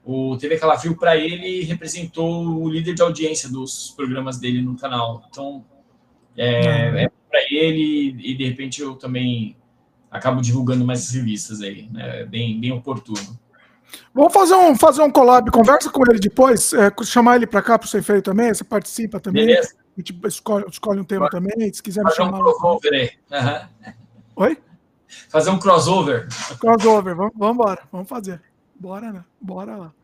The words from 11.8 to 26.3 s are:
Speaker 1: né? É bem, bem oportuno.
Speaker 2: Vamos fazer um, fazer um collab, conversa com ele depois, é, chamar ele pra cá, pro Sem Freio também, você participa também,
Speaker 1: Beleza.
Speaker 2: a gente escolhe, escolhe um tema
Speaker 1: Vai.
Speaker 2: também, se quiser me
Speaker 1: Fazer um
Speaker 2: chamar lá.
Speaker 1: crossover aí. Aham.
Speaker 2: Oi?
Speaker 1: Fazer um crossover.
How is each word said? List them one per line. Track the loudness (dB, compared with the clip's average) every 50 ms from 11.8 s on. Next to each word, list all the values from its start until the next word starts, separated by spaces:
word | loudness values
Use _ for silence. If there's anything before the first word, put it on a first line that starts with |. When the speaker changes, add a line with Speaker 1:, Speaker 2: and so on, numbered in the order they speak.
| -16 -16
Speaker 1:
né? | -14 -12 -12 -12 -12 -12
É | -10
bem, | -8 -6 -4 -4 -4 -4 -4
bem | -4 -4
oportuno. | -4 -6 -6 -8 -8 -8 -8 -10 -10 -10 -10 -14 -18 -20 _ _ _ _ _ _ _ _ _ _ -20 -20 _ _ _
Speaker 2:
Vamos | 4 4 6
fazer | 6 4 6 6 6
um, | 6 8 6 6
fazer | 8 6 6 6 6
um | 2 4
collab, | 6 6 8 8 8 6 6 4
conversa | 4 6 6 6 6 4 2 -2
com | 0 2 6 6
ele | 6 4
depois, | 2 -2 4 4 6 6 6 2 2 0
é, | 4 4 4 4 2 -2 -8
chamar | 0 2 4 6 6 6
ele | 4 2
pra | 2 0 -2
cá, | 2 2 2
pro | 2 2 -2
Sem | -4 -4
Freio | 0 2 0 0
também, | 2 0 0 0 2 0 0
você | -4
participa | -6 _ -4 -4 -4 -6 -10 -8 -8 -8 -8 -8
também, | -6 -2 0 2 4
Speaker 1:
Beleza. | 4 4 4 2 -2 _
Speaker 2:
a | _ _ _ _ -16
gente | -14 -14 -14 -8 -6 -6
escolhe, | -6 -6 _ -4 -2 -2 -4 -6
escolhe | -12 -8 -4 -4 -4 -4
um | -4
tema | -6 -2 -2
Speaker 1:
Vai. | -2 -2
Speaker 2:
também, | -2 -4 -6 -4 -4 -4 -4 -4
se | -6 -8
quiser | _ -8 -6 0 0
me | 0
Speaker 1:
Fazer | 2 2
um | 0
Speaker 2:
chamar | -2 -2 0
lá. | 0
Speaker 1:
crossover | 0 0 2 0 0 0 0 -2 -2
aí. | 0 0 -2 -4 -6 _ _ _ -6
Aham. | -4 -2 -2 -4 -4 -10 -16 _ _ -20 -20 -20 _ _ _ _ _ _ _ _
Speaker 2:
Oi? | -2 0 0 0 -4 _ _ _ _ _ _ _ _ _ _ -20 -20 -18 _
Speaker 1:
Fazer | 0 2 2 2
um | 0 2
crossover. | 4 4 4 4 4 2 0 0 2 0 -2 -4 -4 -10